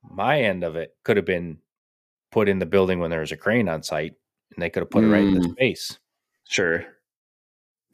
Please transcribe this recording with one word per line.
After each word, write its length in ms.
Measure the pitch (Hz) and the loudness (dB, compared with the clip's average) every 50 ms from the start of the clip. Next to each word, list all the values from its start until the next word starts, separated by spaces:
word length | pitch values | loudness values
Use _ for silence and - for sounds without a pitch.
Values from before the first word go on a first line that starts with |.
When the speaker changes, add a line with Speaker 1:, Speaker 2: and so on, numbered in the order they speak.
| - - | -20 -16
Speaker 1:
my 320 | 85 87 98 120 147 151 | -8 -4 0 0 2 2
end 240 | 127 107 95 90 87 | 2 0 0 -2 -4
of 120 | 85 78 | -6 -6
it 180 | 82 80 - _ _ _ | -6 -8 -10 _ _ _
could 140 | - 117 | 0 0
have 100 | 101 90 | 2 2
been 320 | 87 92 87 87 85 80 - _ _ _ _ _ _ _ _ _ _ _ _ _ _ | 0 -2 -4 -4 -8 -12 -14 _ _ _ _ _ _ _ _ _ _ _ _ _ _
put 180 | - 113 107 98 | 0 2 2 2
in 100 | 98 95 | 2 0
the 80 | 90 | -2
building 320 | 82 92 98 95 92 92 90 | 0 2 2 4 4 2 0
when 100 | 87 82 | -2 -2
there 100 | 85 80 | -4 -4
was 120 | 78 78 80 | -4 -6 -8
a 40 | |
crane 320 | 78 - - 110 123 113 90 | -4 -2 0 0 2 0 0
on 140 | 80 78 78 | -2 -4 -6
site, 320 | - 80 78 76 82 - _ _ _ _ _ _ _ _ | -6 -6 -4 -4 -6 -10 _ _ _ _ _ _ _ _
and 80 | - 87 | -8 -6
they 80 | 82 | -4
could 120 | - 95 87 | -4 -4 -6
have 80 | - | 0
put 140 | - 110 110 | 2 2 4
it 40 | 110 | 4
right 160 | 104 104 101 | 4 4 4
in 100 | 98 95 | 4 4
the 60 | 92 | 2
Speaker 2:
Mm. 120 | 90 87 85 | 2 0 0
Speaker 1:
space. 460 | 87 131 127 87 - - - - - _ _ _ _ _ _ _ _ _ - | 0 0 0 0 -4 -8 -12 -14 -16 _ _ _ _ _ _ _ _ _ -6
Speaker 2:
Sure. 360 | - - 98 85 82 85 - - - _ _ _ _ _ _ _ _ _ _ _ _ _ _ _ _ _ _ _ | -2 -2 0 0 0 -2 -4 -8 -16 _ _ _ _ _ _ _ _ _ _ _ _ _ _ _ _ _ _ _